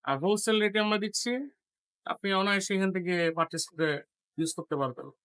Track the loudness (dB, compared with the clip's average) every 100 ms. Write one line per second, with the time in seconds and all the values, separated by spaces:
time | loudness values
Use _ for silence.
0 | -2 0 2 2 2 2 2 2 2 0
1 | 0 -4 -2 -4 -6 _ _ _ _ _
2 | -8 -4 0 2 2 0 0 0 2 0
3 | 0 2 2 2 -2 -2 -6 0 0 0
4 | -6 _ _ -4 -4 -4 -6 -2 -2 -4
5 | -16 _